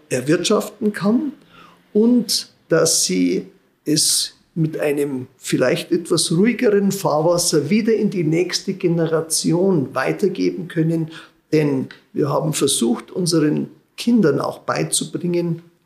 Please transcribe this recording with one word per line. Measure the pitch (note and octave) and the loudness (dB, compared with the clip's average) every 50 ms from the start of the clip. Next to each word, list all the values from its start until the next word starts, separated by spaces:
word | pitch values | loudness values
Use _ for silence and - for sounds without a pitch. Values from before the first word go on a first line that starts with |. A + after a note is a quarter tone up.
| _ - | _ -6
erwirtschaften | B2+ B2+ B2 C#3+ D#3 F3 F3 - G#3+ F#3+ - - - - A3+ G#3+ | -4 -2 0 0 0 0 2 0 0 0 0 -4 -6 -4 -4 -4
kann | G#3+ - E3 G3+ A3 B3+ D#4 C#4+ - - _ _ - - - - - _ _ _ - | -2 -2 0 0 2 2 0 -2 -6 -10 _ _ -20 -20 -20 -20 -20 _ _ _ 2
und | G#3 A3 A#3 B3 A#3+ G#3+ - - - - - _ _ _ - | 2 4 4 4 2 2 0 -2 -4 -6 -8 _ _ _ 0
dass | E3+ D#3+ D#3+ D#3+ - - - | 2 2 2 2 2 0 0
sie | - F#3 - - - F3+ G3 F#3 - - _ _ _ _ _ _ | 0 0 0 0 0 0 -2 -4 -8 -14 _ _ _ _ _ _
es | - D3+ D3+ - - - - - - - _ _ _ _ | -2 0 0 0 0 0 -2 -4 -6 -8 _ _ _ _
mit | F3 D#3+ D3+ D#3 - | -2 -2 -2 -2 -2
einem | - D3+ C#3+ D3 C#3+ D3 C#3 B2+ B2 - _ _ | -2 -2 0 0 -2 -2 -4 -6 -10 -12 _ _
vielleicht | - - - D#3 - - F3 - - - | -6 -4 -2 0 2 2 0 0 -2 -2
etwas | - F3+ - - F#3 D#3+ - - | -2 -2 0 0 0 0 0 0
ruhigeren | E3+ D#3+ G3+ A#3 A#3 - B3+ A#3+ G3+ G3+ G3+ G3 | 2 2 2 2 2 2 2 2 4 4 2 2
Fahrwasser | E3+ - - D#3 C#3+ D3+ D#3+ E3+ F3 E3+ E3 - - D#3 C#3 C#3 | 0 0 0 0 0 2 2 2 2 2 0 0 0 0 2 2
wieder | G3 A3 G#3+ A3+ A3+ | 2 2 2 2 2
in | G#3+ A3 G3 | 2 0 0
die | - F#3+ E3 | 0 -2 0
nächste | D3+ D#3 E3 F3+ F3+ - - - - F#3+ | 0 2 0 0 0 -4 -4 -6 -6 -4
Generation | F#3+ - F3 E3+ E3+ E3 D#3 D#3+ D#3 D#3+ - - - - E3 D#3+ E3+ F#3 G3 F#3+ D#3+ B2+ - - | -2 0 0 0 0 0 0 0 -2 -2 -2 -4 -2 0 0 2 2 2 2 2 0 0 -2 -4
weitergeben | B2+ C3+ C#3+ D#3 - - F#3 F3+ - F3+ F3+ - - F3 D#3+ | -4 -2 -2 -2 0 0 0 0 0 0 -2 -2 -2 -6 -6
können. | - E3 D#3+ E3 E3 E3 D#3+ D#3+ - - - - _ _ _ _ | -2 -2 0 0 0 -2 -2 -6 -8 -14 -20 -20 _ _ _ _
Denn | - D#3 D3+ D3 C#3 C3+ B2+ - - - _ _ - | 0 2 2 2 0 -2 -4 -6 -10 -16 _ _ -4
wir | - D3 C#3 | -2 -2 0
haben | C#3+ C#3+ D3+ D#3 D3+ | 0 0 0 -2 0
versucht, | - D#3+ C3+ - - A#3 A#3 A#3+ G#3+ - - | 0 0 0 0 0 0 0 0 -2 -4 -8
unseren | - - F3+ D#3+ E3+ D#3+ D3+ D3+ D3+ D3+ C#3 - - - _ _ _ - | -6 -4 -2 0 2 2 2 2 0 0 -2 -6 -10 -16 _ _ _ -6
Kindern | - A#3+ A#3+ A#3 F#3+ D#3 C#3 - | 0 2 4 4 4 4 2 0
auch | - - - - | -2 -4 -6 -6
beizubringen, | - - - D#3 D#3+ D#3 - - - - - D#3 - F3 F3 F3 F3 F3 E3 D#3+ - - _ _ _ | -6 -4 -2 -2 -2 -2 -2 -4 -4 -4 -6 -6 -4 -2 -2 -2 -2 -2 -4 -6 -8 -14 _ _ _